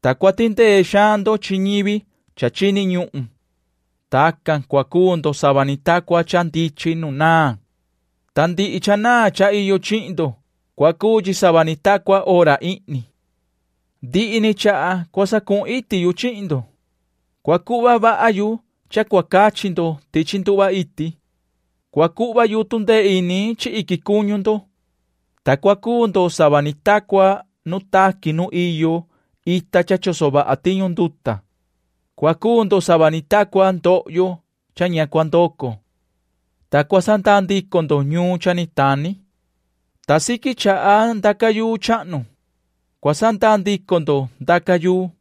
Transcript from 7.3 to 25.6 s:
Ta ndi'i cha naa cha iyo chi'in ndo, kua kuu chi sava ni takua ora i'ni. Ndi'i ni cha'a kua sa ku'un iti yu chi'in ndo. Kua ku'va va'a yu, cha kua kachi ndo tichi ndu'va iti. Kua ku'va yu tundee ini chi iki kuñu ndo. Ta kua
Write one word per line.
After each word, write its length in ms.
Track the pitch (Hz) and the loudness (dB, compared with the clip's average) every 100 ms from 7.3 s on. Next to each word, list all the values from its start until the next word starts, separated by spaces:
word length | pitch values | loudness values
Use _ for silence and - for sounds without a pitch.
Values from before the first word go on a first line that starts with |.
| 165 147 107 _ _ _ _ _ _ _ | 2 2 -2 _ _ _ _ _ _ _
Ta 120 | - 165 | -2 -2
ndi'i 340 | 170 202 175 | 0 -4 -2
cha 160 | - 208 | -2 0
naa 340 | 226 240 214 | 2 2 0
cha 220 | - 196 | 2 0
iyo 260 | 208 196 190 | 2 0 -2
chi'in 340 | - 214 190 | -2 -6 -6
ndo, 220 | 170 151 113 _ _ _ - | -6 -6 -6 _ _ _ 0
kua 160 | 151 | 0
kuu 280 | 165 214 220 | 2 0 0
chi 120 | 185 | 0
sava 300 | 190 185 165 | 0 4 4
ni 120 | 160 151 | 2 0
takua 460 | 196 202 190 196 - | 0 0 2 0 2
ora 320 | 180 165 143 | 4 4 2
i'ni. 440 | 170 190 - 135 113 _ _ _ _ _ _ _ _ _ | -2 -10 -10 -12 -12 _ _ _ _ _ _ _ _ _
Ndi'i 380 | 127 165 226 220 | -6 -4 -2 0
ni 140 | 220 | 0
cha'a 500 | 202 208 180 165 185 170 | 0 0 0 -2 -4 -6
kua 140 | - 196 | -4 -2
sa 140 | 220 | -2
ku'un 280 | 208 202 - | -2 -4 -2
iti 340 | 247 240 190 | -8 -4 -2
yu 100 | 175 | -2
chi'in 320 | 175 247 214 | -2 -6 -8
ndo. 200 | 196 139 113 _ _ _ _ _ _ _ | -6 -6 -8 _ _ _ _ _ _ _
Kua 160 | - 170 | -2 -2
ku'va 400 | - 240 247 233 | -2 0 2 4
va'a 300 | 226 220 - | 2 2 0
yu, 280 | 196 208 226 _ _ _ | 0 -4 -6 _ _ _
cha 160 | 214 | -4
kua 180 | 214 190 | 0 0
kachi 460 | 170 190 214 - 202 | 2 2 2 0 -6
ndo 280 | 170 165 156 _ | -2 -4 -6 _
tichi 260 | 156 160 202 | -4 -2 -4
ndu'va 340 | 196 196 196 | 0 2 2
iti. 440 | 190 180 - 160 - _ _ _ _ _ _ _ | 0 -6 -8 -10 -10 _ _ _ _ _ _ _
Kua 180 | 143 165 | 0 0
ku'va 360 | - 233 226 | 0 -2 2
yu 200 | 233 220 | 2 0
tundee 540 | 208 226 208 220 202 185 | -2 -2 2 2 4 0
ini 380 | 175 185 214 233 | 0 -2 -4 -6
chi 120 | 247 | -8
iki 260 | 220 165 175 | -8 -4 -6
kuñu 400 | - 208 202 208 | -2 -2 0 -2
ndo. 220 | 202 214 _ _ _ _ _ _ _ _ | -2 -4 _ _ _ _ _ _ _ _
Ta 120 | - | -2
kua 200 | 139 | 0